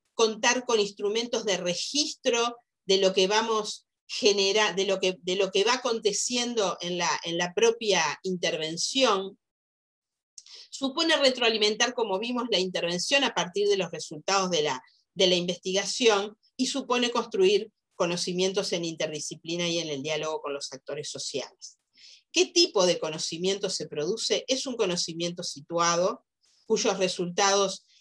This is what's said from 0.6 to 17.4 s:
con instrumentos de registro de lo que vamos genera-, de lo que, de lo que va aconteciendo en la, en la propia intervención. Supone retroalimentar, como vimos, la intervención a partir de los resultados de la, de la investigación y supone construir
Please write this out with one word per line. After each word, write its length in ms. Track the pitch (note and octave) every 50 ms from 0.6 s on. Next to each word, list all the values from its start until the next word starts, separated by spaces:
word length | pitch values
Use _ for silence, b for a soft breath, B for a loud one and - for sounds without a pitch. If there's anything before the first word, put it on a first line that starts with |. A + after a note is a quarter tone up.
| B3
con 120 | A#3+ A#3 G#3+
instrumentos 680 | G3+ G3+ - - G3+ G3+ G#3+ A#3 A#3+ A#3+ B3+ A3 -
de 100 | G#3+ F#3
registro 1000 | F3 E3+ F3+ F3 - - - C4+ C#4+ D4+ - - - - C4 A#3 A#3 A#3 B3 A#3+ - _ _ _ _ _
de 140 | - F#3+ G3
lo 160 | F#3+ F#3+ F#3+
que 120 | G3 F#3+
vamos 600 | F#3+ G#3 A3 A3+ A3+ A3 G#3+ G3+ - - - _ _ _ _ _ -
genera-, 600 | - - G#3 G#3 G3+ G3+ G3 G3 G3 G#3+ G#3+ G3+
de 140 | F3 G3 F#3+
lo 120 | G3+ F#3+ F#3+
que, 180 | F#3+ F#3 F#3 F3+
de 140 | F3 F#3 F#3
lo 160 | G3+ F#3+ F#3+
que 100 | - F#3+
va 120 | G3 A#3 B3+
aconteciendo 1000 | B3+ - B3 A3+ A3 F#3 G3+ F#3+ - - - B3 A#3+ A#3+ A#3+ A#3+ A3 G3 F3 - -
en 180 | F3 F3 F3+ F3
la, 100 | F3 D#3+ C#3+ - -
en 140 | E3 E3+ F3
la 160 | F3+ F3 F3
propia 640 | G#3 A3+ A#3 A3+ A#3 A3+ G#3 F#3 E3+ D#3+ D3 C#3+ - -
intervención. 1120 | F#3+ F#3 F3 F3+ E3 E3 D#3+ E3 D#3+ E3 E3+ - - - C4+ C4 A3+ G3+ F#3+ G3 G3 - _ _ _ _ _ _ _ _ _ _ _ _ _ _ _ _ _ _ _ _ - B B B B B B
Supone 480 | B - C4+ C4 C4 D#4+ E4 E4 D#4
retroalimentar, 760 | C#4+ C#4 C4 B3 A#3+ A#3+ A3+ A3+ G#3 G#3+ G#3 G#3+ G#3+ B3+ B3+ B3+
como 240 | B3 A3+ G#3 F#3 F#3+
vimos, 260 | A#3 A#3+ B3 A#3+ A#3+ A#3
la 80 | G3 F3+
intervención 640 | F#3 F#3 F3+ E3+ E3+ E3+ F3 F3+ - - C#4 C#4
a 120 | C4+ A3+ -
partir 340 | G3 F#3 F3+ - G3+ G#3 G3+
de 80 | G3+
los 160 | F#3+ F3 F3
resultados 580 | E3+ D#3 - - D#3+ D3+ - - G3 G3 F#3 F3+
de 120 | F3 D3+
la, 200 | D3+ D3 C3 B2+ b b b b b b -
de 140 | F3 F#3+ F3+
la 80 | F3+
investigación 1000 | F3 F3 F3+ F3 - - F#3+ F#3 G3 G3 F#3 - - B3+ A3 G#3 G3 G#3 G#3+ - _ _ _ _
y 100 | - C4
supone 440 | B3 - C4+ C4 - B3 B3 A#3+ A#3+
construir 600 | - A#3 A3 - - F#3+